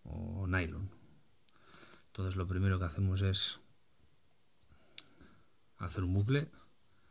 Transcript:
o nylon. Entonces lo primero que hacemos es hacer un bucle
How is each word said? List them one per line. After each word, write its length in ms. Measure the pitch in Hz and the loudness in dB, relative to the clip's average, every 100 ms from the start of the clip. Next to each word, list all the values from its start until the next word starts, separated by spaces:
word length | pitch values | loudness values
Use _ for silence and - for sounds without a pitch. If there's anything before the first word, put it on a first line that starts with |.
o 440 | - 85 87 92 92 | -12 -8 -6 -4 0
nylon. 440 | 92 82 82 98 - - - - - - - - - - - - | 0 0 -4 -8 -10 -20 -20 -20 -20 -20 -20 -20 -20 -20 -20 -14
Entonces 280 | - 92 92 | -6 -4 -2
lo 100 | 90 | -2
primero 320 | 92 95 92 | 2 4 4
que 60 | |
hacemos 380 | 85 - 95 95 | 0 0 2 2
es 360 | 98 92 - - - - - - - - - - - - - - - - - - - - - - - - | 2 2 0 -4 -14 -20 -20 -20 -20 -20 -20 -20 -20 -20 -20 -20 -20 -18 -18 -20 -20 -20 -20 -20 -20 -10
hacer 260 | 98 - | -6 -2
un 80 | 90 | 2
bucle 380 | 95 104 139 151 - - - - - - | 2 4 2 0 -10 -20 -20 -20 -20 -20